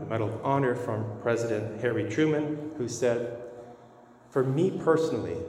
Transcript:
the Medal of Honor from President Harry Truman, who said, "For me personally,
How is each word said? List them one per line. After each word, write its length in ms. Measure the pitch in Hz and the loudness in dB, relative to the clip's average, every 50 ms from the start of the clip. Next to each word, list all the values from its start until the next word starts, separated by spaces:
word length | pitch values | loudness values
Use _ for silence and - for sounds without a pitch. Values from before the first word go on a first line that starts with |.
the 40 | - | -4
Medal 220 | - 110 113 107 | -2 -2 0 0
of 180 | 104 110 - - | -2 -2 -2 0
Honor 300 | 135 139 139 139 123 120 | 2 2 4 4 2 0
from 300 | - - 120 110 107 110 - - - | 0 -2 -2 -2 -2 -4 -4 -6 -2
President 580 | - 120 117 117 117 113 110 107 110 110 - - | 0 0 2 2 2 0 0 -2 -2 -4 -4 -2
Harry 280 | 123 120 110 110 98 - | 0 0 0 0 -2 0
Truman, 640 | - 156 156 156 151 151 151 147 151 147 - - - | 2 4 4 4 4 2 0 -2 -4 -4 -6 -6 -4
who 120 | - 123 113 | -4 -4 -4
said, 480 | - - 131 120 117 120 120 - - - - - - - - - - - - - - - - - - - - - | -2 0 2 2 2 2 0 -4 -6 -8 -10 -12 -14 -14 -16 -16 -18 -20 -20 -20 -20 -20 -20 -20 -20 -20 -18 -2
"For 140 | - 139 131 | 0 2 2
me 280 | 135 131 151 180 190 | 2 2 2 2 2
personally, 640 | - 185 - 160 160 - - - 131 110 95 85 85 80 82 | 0 2 4 4 4 4 2 0 -2 -2 -2 -4 -4 -6 -4